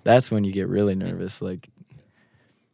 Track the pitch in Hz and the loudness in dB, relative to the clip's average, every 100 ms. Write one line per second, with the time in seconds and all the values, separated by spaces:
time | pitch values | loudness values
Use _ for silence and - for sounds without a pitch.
0 | - 120 123 107 101 95 92 95 104 95 | 4 4 4 0 0 -2 -2 0 0 0
1 | 92 90 92 - 101 92 - - - - | -4 -6 -8 -8 -8 -10 -14 -20 -20 -20
2 | _ _ _ _ _ _ _ | _ _ _ _ _ _ _